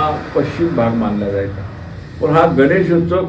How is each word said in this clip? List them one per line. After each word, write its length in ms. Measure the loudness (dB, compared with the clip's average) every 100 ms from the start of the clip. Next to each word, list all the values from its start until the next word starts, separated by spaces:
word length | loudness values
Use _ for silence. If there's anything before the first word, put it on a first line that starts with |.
| 0 -2 -4 -2
पश्चिम 400 | -2 -2 -2 0
भाग 180 | 0
मानला 360 | 0 -2 -2 -2
जायचा. 360 | -2 -4 -6 -12 -12 -14 -14 -16 -4
पण 100 | 2
हा 160 | 4 4 4
गणेश 340 | 4 4 4
उत्सव 340 | 2 2 0